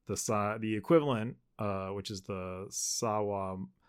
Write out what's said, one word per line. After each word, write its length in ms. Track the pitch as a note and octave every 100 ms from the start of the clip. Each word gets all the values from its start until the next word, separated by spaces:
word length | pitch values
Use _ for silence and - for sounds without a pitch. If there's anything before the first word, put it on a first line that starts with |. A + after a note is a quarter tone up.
| -
the 100 | G2
Sa-, 400 | - G#2+ G#2 A2+
the 180 | A2 G#2+
equivalent, 600 | - E3 D3 A#2 A2+ - _ -
uh, 300 | G#2 F#2+ F#2+
which 220 | G2+ F#2+
is 120 | G2
the 440 | - F#2+ F#2 F#2 G2+
Sawa-, 960 | - - - A#2 G#2+ G#2 G2+ F#2+ F#2+ F#2+ _